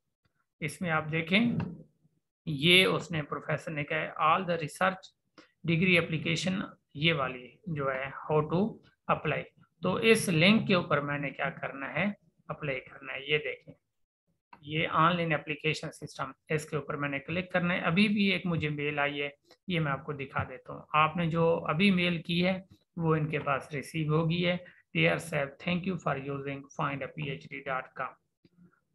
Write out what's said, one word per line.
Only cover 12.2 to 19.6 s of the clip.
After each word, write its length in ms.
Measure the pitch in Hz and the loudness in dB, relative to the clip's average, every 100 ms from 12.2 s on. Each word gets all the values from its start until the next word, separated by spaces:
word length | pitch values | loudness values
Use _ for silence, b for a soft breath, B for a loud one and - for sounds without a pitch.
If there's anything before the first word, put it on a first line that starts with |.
| _ _ - | _ _ -14
apply 300 | 151 151 131 | -8 -6 -6
करना 320 | - - 135 | -8 -16 -12
है। 180 | 131 139 | -10 -2
ये 60 | 151 | -2
देखें, 340 | 139 - - - _ _ _ _ _ _ _ - | -2 -8 -14 -20 _ _ _ _ _ _ _ -18
ये 240 | 143 156 175 | -6 -2 0
online 460 | 165 165 175 165 | 4 4 4 0
application 580 | 151 156 147 156 151 143 | 0 -2 -4 -2 -2 -6
system, 440 | - 143 - 131 - - | -12 -12 -10 -10 -10 -4
इसके 260 | 156 156 147 | -4 -4 -6
ऊपर 200 | - 143 | -6 -6
मैंने 220 | 143 139 | -4 -4
click 340 | - 175 180 | -6 -6 -2
करना 220 | 180 175 | 0 0
है। 60 | 185 | 0
अभी 280 | - 170 214 | 2 4 4
भी 220 | 208 196 | 4 2
एक 140 | 180 180 | 2 0
मुझे 220 | 160 151 | 0 0
mail 280 | 147 147 147 | -2 -2 0
आई 200 | 143 143 | -2 -2
है, 140 | 143 - b - | -6 -8 b -14